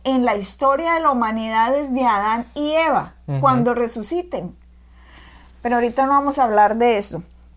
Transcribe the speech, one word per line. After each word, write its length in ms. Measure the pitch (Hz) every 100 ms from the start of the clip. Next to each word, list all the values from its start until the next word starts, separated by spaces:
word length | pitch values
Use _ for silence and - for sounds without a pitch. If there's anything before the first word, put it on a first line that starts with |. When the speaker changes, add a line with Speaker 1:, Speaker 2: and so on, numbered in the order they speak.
Speaker 1:
en 220 | 262 262 247
la 80 | 208
historia 560 | 190 - 269 277 330
de 60 | 330
la 100 | 311
humanidad 640 | 247 220 220 220 220 233
desde 320 | 285 277 247
Adán 400 | 247 202 214 226 -
y 180 | 294 294
Eva, 420 | 311 320 214 - - -
Speaker 2:
Ujú. 140 | 135
Speaker 1:
cuando 320 | 269 254 240
resuciten. 800 | 240 226 233 208 349 349 214 180 - - - - - - - - - - -
Pero 140 | 240 240
ahorita 280 | 240 247
no 80 | 269
vamos 260 | 277 277 277
a 60 |
hablar 320 | 240 214 208 220
de 220 | 240 214
eso. 240 | 202 196 - - -